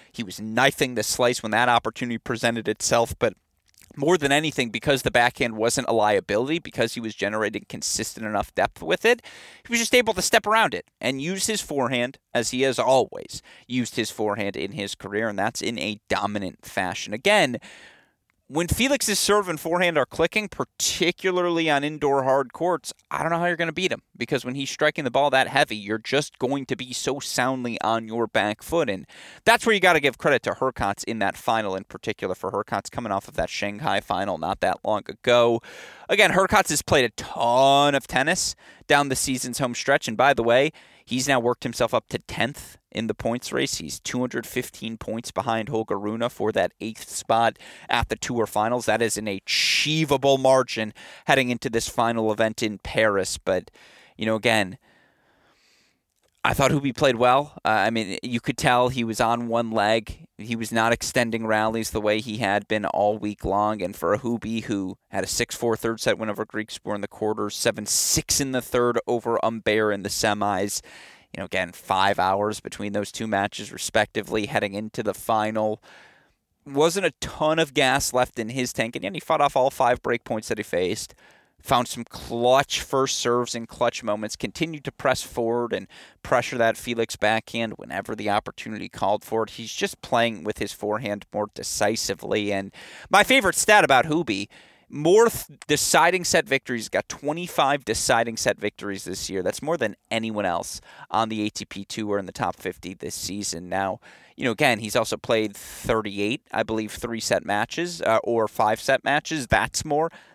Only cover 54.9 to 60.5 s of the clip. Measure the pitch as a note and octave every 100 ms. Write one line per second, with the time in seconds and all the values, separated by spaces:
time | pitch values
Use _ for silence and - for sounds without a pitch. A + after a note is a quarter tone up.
54.9 | _ _ _ _ _ _ _ _ _ _
55.9 | _ _ _ _ _ - A#2 C3+ C#3+ C#3
56.9 | A#2+ C#3+ A2+ B2 C3 D3 - - G#2+ G#2
57.9 | A2+ G2 F#2+ B2+ A#2 - B2 D3 B2 B2
58.9 | C3 A2+ A2 A#2 A#2+ A#2+ A#2 A#2 A2 G#2
59.9 | A2+ A2 - - - G#2+